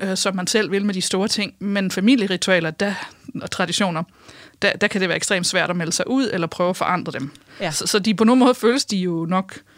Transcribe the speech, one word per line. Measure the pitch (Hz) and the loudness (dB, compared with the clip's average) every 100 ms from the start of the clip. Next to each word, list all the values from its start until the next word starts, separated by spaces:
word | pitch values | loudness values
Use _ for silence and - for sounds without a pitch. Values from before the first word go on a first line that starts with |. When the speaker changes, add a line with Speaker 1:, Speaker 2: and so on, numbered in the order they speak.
Speaker 1:
øh, | 196 190 | -6 -2
som | 196 190 | -2 -2
man | 180 | 0
selv | 220 165 | 0 0
vil | 196 208 | 0 0
med | |
de | 185 | -2
store | - 185 220 | -2 -2 -2
ting. | - 202 - | -2 -4 -6
Men | 202 202 185 | -4 -2 -2
familieritualer, | - 208 269 190 180 - 180 165 | 2 4 4 4 0 2 2 2
der, | 156 202 190 - - - - | -2 -2 -4 -10 -18 -14 -10
og | 170 | -8
traditioner, | - 175 170 196 160 170 _ - - - - | -4 -2 0 -2 -2 -8 _ -20 -20 -20 -2
der, | 202 | -2
der | 180 202 | 2 0
kan | 196 | 0
det | 185 | 0
være | 170 | 0
ekstremt | - 190 175 | 0 0 0
svært | 185 160 | 0 0
at | 175 | 0
melde | 165 | -2
sig | - 185 | -2 0
ud | 262 254 | 0 0
eller | 185 165 | -2 -4
prøve | - 180 | -2 -2
at | 185 | 0
forandre | - 175 165 | -2 -2 -4
dem. | - 139 - _ - | -8 -8 -12 _ -8
Speaker 2:
Ja. | 180 | -6
Speaker 1:
Så, | 151 - | -4 -2
så | 208 | 0
de, | 220 | 2
på | 190 | 4
nogen | 220 254 | 6 6
måde | 254 247 | 6 4
føles | 220 269 - | 2 2 0
de | 196 | -2
jo | 180 165 165 | 0 -2 0
nok | 185 190 - - | -2 -2 -10 -20